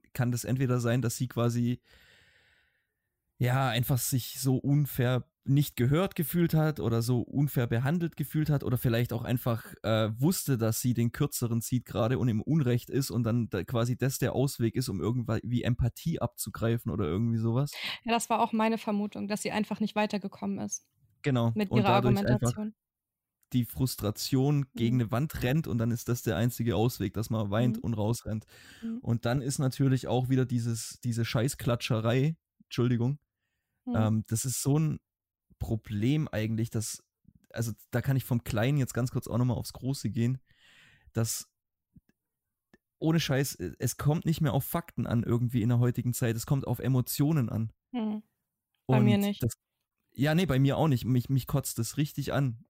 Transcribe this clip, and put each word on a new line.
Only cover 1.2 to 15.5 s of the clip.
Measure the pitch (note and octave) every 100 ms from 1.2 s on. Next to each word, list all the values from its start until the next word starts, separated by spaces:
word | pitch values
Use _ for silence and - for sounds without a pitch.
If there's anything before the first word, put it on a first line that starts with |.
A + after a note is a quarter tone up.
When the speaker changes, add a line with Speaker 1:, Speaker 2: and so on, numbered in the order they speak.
| B2
Speaker 1:
quasi, | A#2+ A#2+ A#2+ A#2+ B2 _ - - - _ _ _ _ _ _ _ _ _ _ _ -
ja, | B2 C3+ C3
einfach | A2+ B2 B2+
sich | - B2+ - B2+
so | C3 C3
unfair | - E3 C#3 - A#2+ B2+ - _ -
nicht | C#3 C#3+ -
gehört | A#2+ D3+ F#3+ -
gefühlt | D#3 F3 E3 D#3
hat | D#3 D3+
oder | A2 A#2
so | A#2 B2
unfair | - C3+ C#3+ C#3 A#2+
behandelt | A#2 C3 F3 E3 -
gefühlt | C#3+ D3+ D3+
hat | C#3+
oder | - B2
vielleicht | C3 A#2 A#2+
auch | A#2
einfach, | B2 A#2+ B2 A2+ - -
äh, | G#2 A2 G#2+ A2
wusste, | D#3 F#3 - B2
dass | A2+ -
sie | B2 A#2
den | A#2
Kürzeren | - D3+ - A#2 A2+
zieht | - B2 -
gerade | G2 A2+ B2
und | A#2+
im | G#2+
Unrecht | - D#3+ B2 A#2+ -
ist | C3 C#3
und | A2+
dann | A#2 A#2+ A2
da | F#2+
quasi | - A#2 A#2 B2+
das | C3+ -
der | -
Ausweg | A2 C#3 - A2+ A#2
ist, | B2+
um | F#2+
irgendwie | F#2+ B2 A#2 A2+ A2+